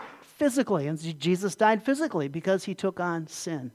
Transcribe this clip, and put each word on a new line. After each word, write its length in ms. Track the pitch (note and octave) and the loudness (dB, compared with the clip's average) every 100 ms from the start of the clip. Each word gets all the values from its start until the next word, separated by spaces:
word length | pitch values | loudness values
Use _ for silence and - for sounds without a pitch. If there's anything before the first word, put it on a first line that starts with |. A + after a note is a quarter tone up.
| - - | -16 -18
physically. 680 | - - D4 B3 B3 F#3 C#3 | -20 0 2 2 2 0 0
And 320 | D#3 D#3+ D#3 | -4 -6 -2
Jesus 360 | D3+ F3+ G3 - | 2 2 0 4
died 280 | G#3+ A3 | 4 4
physically 460 | A3 C4+ D#4+ F3 C#3 | 2 0 0 0 -2
because 340 | D#3 F3 F#3+ | -2 0 0
he 100 | - | 0
took 280 | F#3+ F#3+ F#3 | -2 -4 -2
on 260 | F3 E3 D#3 | -2 -2 -6
sin. 460 | - - D#3 B2+ | -10 -8 -6 -8